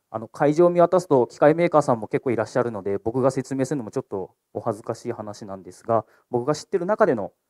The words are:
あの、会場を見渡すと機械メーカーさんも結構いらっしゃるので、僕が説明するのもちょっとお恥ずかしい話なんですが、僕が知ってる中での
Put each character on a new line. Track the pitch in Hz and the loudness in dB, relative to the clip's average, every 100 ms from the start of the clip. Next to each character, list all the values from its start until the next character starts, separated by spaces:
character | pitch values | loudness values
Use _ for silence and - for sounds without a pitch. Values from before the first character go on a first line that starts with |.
| _ | _
あ | 110 | -14
の、 | 113 | -12
会 | - 147 156 | 0 2 4
場 | 175 | 4
を | |
見 | 175 | 6
渡 | 170 185 | 4 2
す | - | 2
と | 135 113 | 2 2
機 | - | 4
械 | 147 | 4
メ | 160 170 | 4 2
ー | |
カ | 151 | 2
ー | |
さ | 143 | 2
ん | 117 | -2
も | 104 | -2
結 | 135 | -4
構 | 131 | -2
い | 110 | -2
ら | 107 | -2
っ | |
し | 127 | -2
ゃ | |
る | 120 | -2
の | 104 | -4
で、 | 98 98 | -4 -4
僕 | 113 127 | -4 0
が | 131 | 0
説 | 135 - | -2 -6
明 | 135 131 | -4 -4
す | 147 | -4
る | |
の | |
も | 107 | -6
ち | 135 | -8
ょ | |
っ | - | -8
と | 98 90 _ _ 107 | -10 -10 _ _ -8
お | |
恥 | 117 107 | -6 -6
ず | |
か | - 113 | -8 -10
し | 120 | -8
い | |
話 | 113 104 104 101 | -10 -12 -14 -14
な | 95 | -14
ん | |
で | 90 | -16
す | - | -16
が、 | - 113 - _ - | -2 -2 -2 _ -6
僕 | 123 127 | -4 -2
が | 151 | -4
知 | |
っ | - | -4
て | 185 | -4
る | 180 | -2
中 | 214 190 | 0 2
で | |
の | 117 90 _ | 2 -4 _